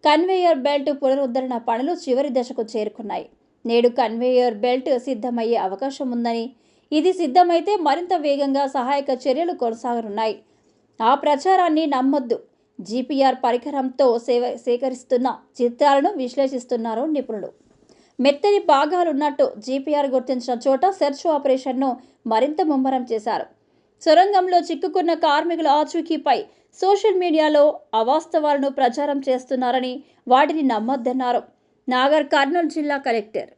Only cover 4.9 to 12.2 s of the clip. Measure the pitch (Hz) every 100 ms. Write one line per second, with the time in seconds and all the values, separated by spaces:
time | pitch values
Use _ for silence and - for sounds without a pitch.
4.9 | 254 247 240 240 240 226 233 185 190 269
5.9 | 269 269 240 233 233 233 _ _ _ _
6.9 | 302 330 370 320 262 349 339 349 415 294
7.9 | 302 359 359 294 285 277 269 277 269 247
8.9 | 285 277 254 285 262 339 359 233 226 247
9.9 | 240 226 208 220 - _ _ _ _ _
10.9 | _ 226 277 294 285 370 381 349 311 320
11.9 | 269 262 294